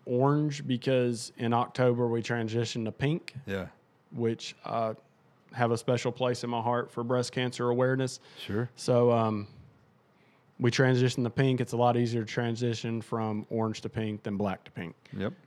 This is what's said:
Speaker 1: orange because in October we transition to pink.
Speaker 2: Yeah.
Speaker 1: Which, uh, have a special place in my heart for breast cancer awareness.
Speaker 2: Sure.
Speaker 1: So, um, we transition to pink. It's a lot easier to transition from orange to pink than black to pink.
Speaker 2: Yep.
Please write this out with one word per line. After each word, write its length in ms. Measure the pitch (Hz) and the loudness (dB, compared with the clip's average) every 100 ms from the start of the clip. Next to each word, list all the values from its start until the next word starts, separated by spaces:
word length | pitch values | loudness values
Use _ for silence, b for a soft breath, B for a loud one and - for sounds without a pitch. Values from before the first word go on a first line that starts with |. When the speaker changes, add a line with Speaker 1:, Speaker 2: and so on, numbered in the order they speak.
| - | -2
Speaker 1:
orange 600 | 123 139 147 151 143 131 | 2 4 4 0 -2 -4
because 640 | 123 131 131 123 113 - - | -2 2 2 2 -2 -6 -4
in 160 | 117 | 2
October 540 | 117 120 - 127 120 120 | 2 2 2 2 4 0
we 140 | 117 | 0
transition 640 | 113 117 110 117 113 120 110 | -2 -2 -2 -2 -2 -4 -6
to 60 | |
pink. 420 | - 135 170 - - - | -2 0 -2 -4 -12 -6
Speaker 2:
Yeah. 200 | 98 90 - _ _ - | -6 -6 -14 _ _ -14
Speaker 1:
Which, 440 | 120 117 110 - - - | -4 -2 -2 -8 -12 -6
uh, 280 | 113 110 110 - _ _ _ _ | -4 -4 -6 -14 _ _ _ _
have 180 | 123 117 | 0 0
a 60 | 117 | 2
special 340 | - 120 127 | 0 0 0
place 320 | 120 127 120 | -2 -2 -2
in 60 | 120 | -4
my 120 | 120 | -2
heart 300 | 113 120 123 | 0 0 -2
for 120 | - | -4
breast 280 | 120 127 123 | -2 0 0
cancer 380 | - 127 - 123 | -2 -2 -2 0
awareness. 500 | 120 127 131 131 - B B - | 2 2 2 -2 -4 B B -6
Speaker 2:
Sure. 240 | 101 123 - | -4 -4 -4
Speaker 1:
So, 360 | - 123 120 | 2 4 6
um, 360 | 117 110 107 104 - - _ _ _ _ b b b b - | 4 2 0 -6 -14 -20 _ _ _ _ b b b b -2
we 120 | 123 | 0
transition 520 | 117 131 123 127 123 | 4 4 6 4 2
to 60 | 117 | -2
pink. 320 | 120 135 127 | 2 2 2
It's 120 | 123 | 0
a 40 | 117 | 2
lot 200 | 120 120 | 4 4
easier 260 | 120 117 | 2 -2
to 40 | 107 | -4
transition 720 | - 117 113 120 113 117 113 | -2 -2 -2 -2 -2 -4 -6
from 440 | 107 113 110 107 - | -4 -2 -2 -4 -4
orange 320 | 113 110 107 | -2 -2 -2
to 80 | 110 | -6
pink 340 | 110 110 104 | -4 -4 -4
than 140 | 110 101 | -6 -2
black 260 | 101 92 | -2 -4
to 80 | - | -10
pink. 240 | - 85 - - 98 | -12 -12 -12 -14 -6
Speaker 2:
Yep. 180 | 98 - | -6 -8